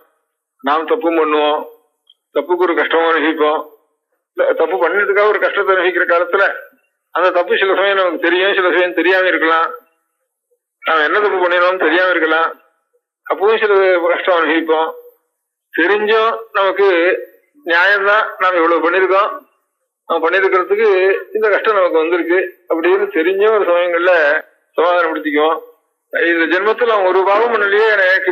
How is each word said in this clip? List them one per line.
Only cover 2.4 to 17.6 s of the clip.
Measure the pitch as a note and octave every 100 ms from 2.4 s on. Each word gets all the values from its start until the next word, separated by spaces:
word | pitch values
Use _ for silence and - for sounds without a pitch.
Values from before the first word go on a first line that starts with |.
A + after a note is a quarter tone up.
| C#3+ F3+ F3+
ஒரு | D3+
கஷ்டமும் | - D#3+ E3
அனுபவிப்போம். | E3 D3 D#3 D3+ D#3 - - _ _ _ _ _ -
இல்ல, | D3
தப்பு | - D#3+ F#3
பண்ணதுக்காக | D#3+ F#3+ G3+ G3 G#3
ஒரு | G3
கஷ்டத்தை | E3+ G3+ F#3+
அனுபவிக்கிற | F#3 F3 F3 E3+
காலத்துல | E3+ E3+ G3 F#3 - - _ _ _ _
அந்த | D#3 F3+
தப்பு | F3 F3 G#3+
சில | G3
சமயம் | F#3 G3+ G3
நமக்கு | F3+ D#3+ E3+
தெரியும், | F3+ G3 G3
சில | F#3
சமயம் | E3+ F3+ F3
தெரியாம | E3 F#3 F#3
இருக்கலாம். | D#3+ D#3+ E3 D#3+ - - _ _ _ _ _ _ _ _ _
நாம | - D#3+ D3+
என்ன | G3
தப்பு | G#3 F#3+
பண்ணினோம்னு | F3+ F3 F3+ F#3 E3+
தெரியாம | E3+ F#3
இருக்கலாம், | F3 D#3+ D#3+ E3 - _ _ _ _ _ _ -
அப்பவும் | D#3 G3 A3+
சில | G#3+ G3 F#3+ F3+ E3+
கஷ்டம் | F3 - E3+
அனுபவிப்போம். | D#3 E3 D#3 D#3 E3 - - _ _ _ _ _ _
தெரிஞ்சும் | - E3+ G#3 G#3+ A3 A3+ A3+ -
நமக்கு | G3+ G3 F#3+ G3 F3 F3 - - - _ _